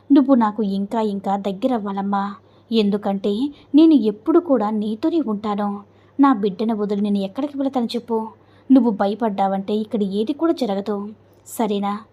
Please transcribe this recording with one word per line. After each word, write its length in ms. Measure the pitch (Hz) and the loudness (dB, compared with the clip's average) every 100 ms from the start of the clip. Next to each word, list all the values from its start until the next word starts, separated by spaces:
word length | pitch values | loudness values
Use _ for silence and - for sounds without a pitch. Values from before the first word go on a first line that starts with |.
| - | 2
నువ్వు 220 | 277 262 | 4 6
నాకు 280 | 254 214 208 | 4 2 0
ఇంకా 380 | 202 196 196 233 | -2 -2 -4 -2
ఇంకా 360 | 220 196 196 196 | -2 -4 -4 -2
దగ్గరవ్వాలమ్మా. 960 | 202 190 262 240 202 196 196 202 202 202 _ _ - | -4 -4 -2 -2 -4 -4 -2 -2 -4 -10 _ _ -2
ఎందుకంటే 760 | 226 202 202 208 196 208 202 285 - - | 0 2 0 -2 -2 -2 -2 -4 -8 0
నేను 200 | 285 330 | 6 8
ఎప్పుడు 440 | 285 214 208 - 330 | 6 4 -2 2 2
కూడా 320 | 339 254 208 | 4 0 0
నీతోనే 500 | 220 208 220 320 330 226 | -2 -4 -4 -2 -2 -2
ఉంటాను. 540 | 208 214 208 208 202 - _ _ - | -4 -4 -4 -4 -6 -14 _ _ 2
నా 120 | 277 | 2
బిడ్డను 440 | 226 202 185 220 214 | 4 0 -2 -2 -2
వదిలి 240 | 208 208 | -2 -2
నేను 180 | 208 202 | -2 -2
ఎక్కడికి 400 | 196 226 294 269 | -4 -6 -8 -4
వెళతాను 280 | 269 269 226 | -2 -2 -4
చెప్పు? 420 | 233 233 226 220 - _ _ - | -6 -4 -6 -6 -14 _ _ 4
నువ్వు 180 | 262 233 | 4 4
భయపడ్డావంటే 840 | 208 202 208 226 196 196 196 196 | 0 -2 -2 -2 0 -2 -2 -2
ఇక్కడ 280 | 214 214 226 | -4 -2 -2
ఏది 300 | 202 196 226 | -2 -2 -4
కూడా 200 | 285 330 | -2 -2
జరగదు, 560 | 330 226 196 202 202 208 220 _ _ - | 0 -2 -4 -4 -6 -8 -16 _ _ -12
సరేనా? 520 | - 214 202 202 208 - | -4 -2 -2 -4 -6 -12